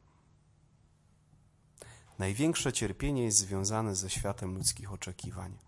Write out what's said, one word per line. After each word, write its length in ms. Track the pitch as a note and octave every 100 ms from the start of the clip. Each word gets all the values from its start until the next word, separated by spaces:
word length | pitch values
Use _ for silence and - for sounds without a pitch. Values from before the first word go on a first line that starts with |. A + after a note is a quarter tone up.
| - _ _ - _ _ - _ - _ _ _ _ - - _ - - - - - -
Największe 540 | F#2+ G2+ D#3 D#3+ C#3
cierpienie 500 | - G#2 F#2+ C#3+ C#3
jest 140 | A#2 G2+
związane 580 | G2 G2 G2 A2 A2 F#2+
ze 140 | F#2+
światem 460 | - G2 G2 F#2 F#2
ludzkich 380 | - - G2+
oczekiwań. 640 | G2 - F#2 - F#2 F#2 G2